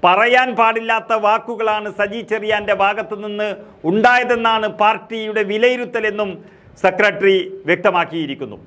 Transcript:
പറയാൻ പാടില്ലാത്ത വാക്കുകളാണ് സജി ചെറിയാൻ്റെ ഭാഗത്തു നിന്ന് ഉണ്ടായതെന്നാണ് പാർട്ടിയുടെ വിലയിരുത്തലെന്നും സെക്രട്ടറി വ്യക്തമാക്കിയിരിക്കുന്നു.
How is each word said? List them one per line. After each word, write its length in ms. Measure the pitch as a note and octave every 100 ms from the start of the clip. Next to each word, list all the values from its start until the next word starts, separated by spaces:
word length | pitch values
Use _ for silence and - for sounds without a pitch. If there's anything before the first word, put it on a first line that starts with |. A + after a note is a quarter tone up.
| -
പറയാൻ 440 | F#3 A#3 B3+ B3+ A3+
പാടില്ലാത്ത 540 | A3+ A3+ A3+ A3+ A3 A3 G#3
വാക്കുകളാണ് 640 | A3 A3 A3+ A3 G#3+ G#3 G3
സജി 240 | G#3 A3 F#3+
ചെറിയാൻ്റെ 440 | G#3+ G#3+ G#3+ G3+ G3
ഭാഗത്തു 340 | G3 G#3 G#3+ G#3+
നിന്ന് 240 | G#3 G#3 G#3+ F#3+ - - D#3+
ഉണ്ടായതെന്നാണ് 800 | G3+ A#3+ B3 B3 A#3 A3+ A3 G#3+ -
പാർട്ടിയുടെ 640 | G#3 A3+ - A3+ A3 G#3+ G3+
വിലയിരുത്തലെന്നും 800 | G#3+ A#3+ B3 A#3 A3+ G#3+ G3+ G#3 E3+ - - - -
സെക്രട്ടറി 540 | F#3+ F#3 G#3 F#3+ G3 F#3+ F3 - -
വ്യക്തമാക്കിയിരിക്കുന്നു. 880 | F3 G3+ F3+ D#3+ E3 D3 C3+ B2+ G2